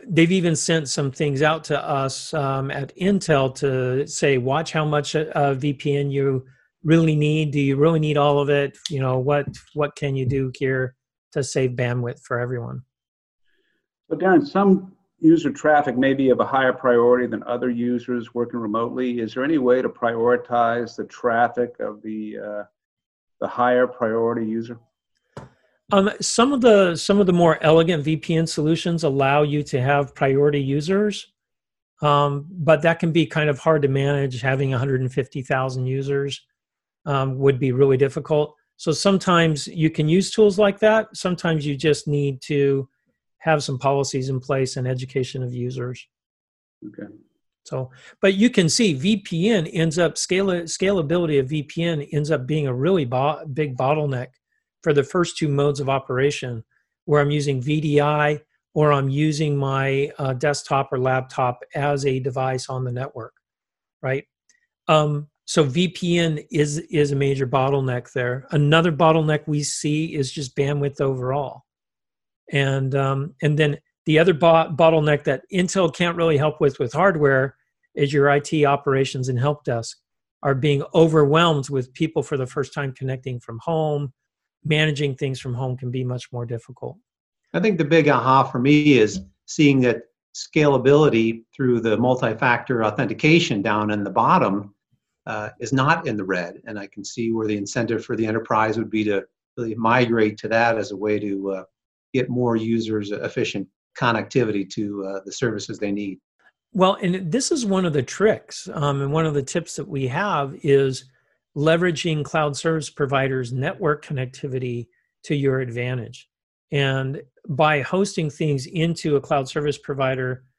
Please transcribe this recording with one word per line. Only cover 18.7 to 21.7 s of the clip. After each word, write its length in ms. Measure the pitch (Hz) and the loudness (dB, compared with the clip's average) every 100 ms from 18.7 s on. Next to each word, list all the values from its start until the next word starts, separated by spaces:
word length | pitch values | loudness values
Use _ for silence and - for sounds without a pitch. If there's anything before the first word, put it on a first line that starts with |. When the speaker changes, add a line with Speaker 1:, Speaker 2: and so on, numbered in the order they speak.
| 110 120 127 127 120 | -4 -4 -4 -4 -4
Speaker 2:
Is 140 | 113 | -6
there 100 | 127 | -4
any 140 | 135 160 | -2 0
way 220 | 123 127 | 2 2
to 80 | 127 | 0
prioritize 1080 | - 120 117 120 120 120 120 117 117 113 - | -4 -4 0 2 0 0 0 0 0 -4 -10
the 80 | |
traffic 760 | 104 - 123 117 120 120 120 | -12 -4 0 2 2 0 -4